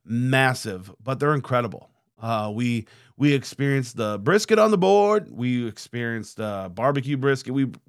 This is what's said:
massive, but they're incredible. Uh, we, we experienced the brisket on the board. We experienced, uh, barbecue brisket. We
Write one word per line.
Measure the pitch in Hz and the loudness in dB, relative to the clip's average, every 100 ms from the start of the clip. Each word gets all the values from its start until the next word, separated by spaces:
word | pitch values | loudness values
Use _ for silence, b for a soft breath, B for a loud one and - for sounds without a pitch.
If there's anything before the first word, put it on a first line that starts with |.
| - | -6
massive, | 117 123 131 131 127 113 92 95 - | -2 2 4 4 2 -4 -10 -12 -12
but | 107 135 | -8 -2
they're | 147 151 | 0 0
incredible. | 131 123 120 - - _ _ _ | 0 -2 -2 -6 -18 _ _ _
Uh, | 113 117 107 107 | -4 -4 -4 -2
we, | 123 117 107 b b - | -2 -2 -6 b b 0
we | 147 | 2
experienced | 139 - - 139 139 123 117 | 2 -2 -4 -2 0 -2 -4
the | 107 104 | -4 -2
brisket | 101 196 208 214 | 0 2 4 4
on | 214 | 4
the | 208 | 4
board. | 190 202 202 214 175 | 4 4 4 2 -2
We | 120 123 123 117 | -6 -4 -2 -4
experienced, | 104 - 120 117 113 104 - | -8 -12 -8 -6 -6 -8 -8
uh, | 110 101 95 | -8 -6 -8
barbecue | 90 123 143 127 143 | -2 0 0 0 0
brisket. | 139 135 127 | 2 0 -2
We | 131 131 - | -2 -2 -4